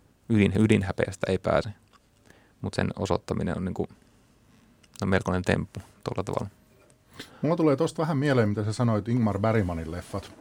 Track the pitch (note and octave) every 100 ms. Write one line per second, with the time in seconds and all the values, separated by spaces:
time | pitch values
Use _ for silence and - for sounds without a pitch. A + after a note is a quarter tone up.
0 | _ _ - A2 G2 G2 G#2+ G#2+ F#2+ -
1 | - F#2+ - F#2 F2 D#2 G#2+ - _ _
2 | _ _ _ - _ _ G2 - F#2+ -
3 | F#2+ F2 - - E2 - F#2 - - -
4 | _ _ _ _ _ - _ _ _ -
5 | F#2+ F#2+ - F#2 - F#2 E2+ - - -
6 | - - F#2+ F#2+ F#2+ - _ _ _ _
7 | _ - - - C#3+ E3+ D#3 C3+ A#2+ -
8 | D#3 C#3+ D3 B2+ G#2+ G#2 G#2 G#2+ A#2+ G#2+
9 | G#2+ A#2+ A2 F#2+ A2+ A2 F2+ E2 D#2+ E2+
10 | - G2+ - -